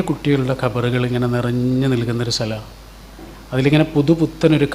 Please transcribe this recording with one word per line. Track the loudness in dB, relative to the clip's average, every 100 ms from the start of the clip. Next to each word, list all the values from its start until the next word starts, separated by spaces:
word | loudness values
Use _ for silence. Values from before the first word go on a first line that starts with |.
| 2
കുട്ടികളുടെ | -2 0 0 0 -2
ഖബറുകൾ | -2 -2 -2 0 0
ഇങ്ങനെ | 0 0
നിറഞ്ഞു | 0 0 0 0 0 0
നിൽക്കുന്നൊരു | 0 -2 -4 -4 -4
സ്ഥലമാണ്. | -4 -6 -10 -20 -20 -20 -20 -20 -20 -20 -6
അതിലിങ്ങനെ | 0 4 4 2
പുതുപുത്തനൊരു | 2 2 2 0 0 2 2 2